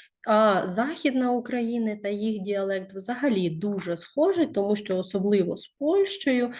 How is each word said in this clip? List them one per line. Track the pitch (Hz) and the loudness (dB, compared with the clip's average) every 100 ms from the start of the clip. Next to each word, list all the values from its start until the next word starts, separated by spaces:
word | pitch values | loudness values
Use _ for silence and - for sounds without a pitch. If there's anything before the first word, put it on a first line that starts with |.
| - _ - | -20 _ 2
а | 214 220 185 190 | 6 6 4 0
Західна | 185 269 349 285 254 247 | -2 -2 0 -2 0 0
Україна | 247 240 247 233 240 220 208 | 0 -2 -4 -2 -2 -2 -4
та | 202 | -4
їх | 208 220 214 | -2 -2 -4
діалект | 190 196 196 190 190 | -4 -2 -2 -4 -6
взагалі | 190 190 247 285 196 175 | -10 -8 -2 2 2 0
дуже | 160 208 196 175 170 | -2 -4 -4 -4 -6
схожий, | - 285 349 359 294 | -6 0 2 2 0
тому | 202 202 208 | 0 0 0
що | 208 185 | 0 -2
особливо | 185 202 202 202 180 220 | 0 0 2 2 2 -2
з | - | -8
Польщею, | - 294 392 392 - 277 247 240 | -4 0 2 2 0 0 2 0